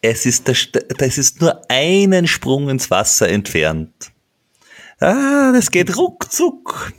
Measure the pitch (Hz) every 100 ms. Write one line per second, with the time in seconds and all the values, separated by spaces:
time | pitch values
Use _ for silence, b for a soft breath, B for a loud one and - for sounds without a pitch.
0 | 113 113 123 120 - 127 - - - -
1 | 131 139 135 - 165 - - 127 156 190
2 | 196 185 170 - 131 135 143 135 - 92
3 | - - 87 104 101 - 78 80 78 _
4 | - _ _ _ _ B B B B B
5 | - 240 277 285 269 247 - 175 180 185
6 | 359 - - - 349 - - - -